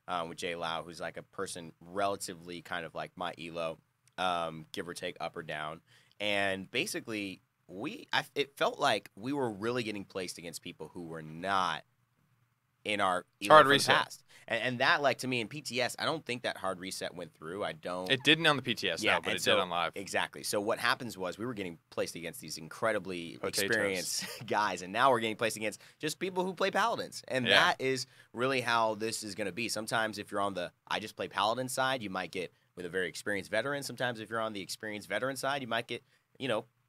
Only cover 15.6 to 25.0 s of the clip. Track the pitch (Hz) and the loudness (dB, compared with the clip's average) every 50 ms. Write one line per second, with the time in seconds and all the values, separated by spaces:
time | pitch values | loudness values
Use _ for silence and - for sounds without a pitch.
15.6 | 135 - 117 123 123 113 - - 104 127 160 156 - - 120 123 - 107 - - | -10 -4 -2 0 0 0 -2 -2 -2 -2 -2 -2 -4 -6 -6 -4 -4 -4 -4 -2
16.6 | - 95 95 87 92 95 - - 98 85 - 87 87 80 - _ 80 78 90 104 | -4 -4 -4 -4 -6 -8 -6 -6 -6 -6 -6 -8 -10 -12 -12 _ -10 -8 -6 -4
17.6 | 98 82 80 78 - 92 90 90 92 101 127 131 131 143 156 160 165 156 147 131 | -4 -4 -6 -6 -6 -6 -4 -4 0 2 0 4 4 4 4 6 6 4 4 4
18.6 | 123 123 110 - - 92 82 82 107 104 95 85 - 95 107 90 - - 101 98 | 0 -2 -2 -2 0 0 0 2 2 2 2 2 2 0 -2 0 2 4 4 4
19.6 | 92 90 85 87 82 80 - 95 98 87 - 98 87 80 - 73 69 - - 107 | 4 2 0 0 0 0 -2 -6 -8 -4 -2 0 -2 -2 -4 -8 -6 -4 -2 -2
20.6 | 101 107 110 85 107 120 135 131 131 113 95 92 92 90 87 95 110 127 120 98 | 0 0 0 2 2 2 2 2 -2 -8 -8 -6 -6 -6 -4 -6 -6 -6 -6 -6
21.6 | 95 90 82 - _ _ - 117 101 87 - 85 82 82 78 - - 78 76 78 | -6 -8 -8 -10 _ _ -4 -4 -2 -2 -4 -6 -8 -8 -8 -10 -10 -10 -10 -10
22.6 | 80 78 - - 120 113 107 104 87 95 92 87 82 82 - - - 98 - 107 | -10 -12 -6 -2 0 0 0 0 -2 -4 -6 -6 -6 -8 -8 -6 -6 -2 0 0
23.6 | 98 101 117 110 101 98 95 92 80 - - - 95 92 - - 117 101 120 104 | 2 2 2 2 2 2 0 0 -2 -2 -4 -4 -6 -6 -8 -10 -6 -2 0 2
24.6 | 104 101 92 85 90 90 98 113 | 2 2 0 -2 -6 -4 2 4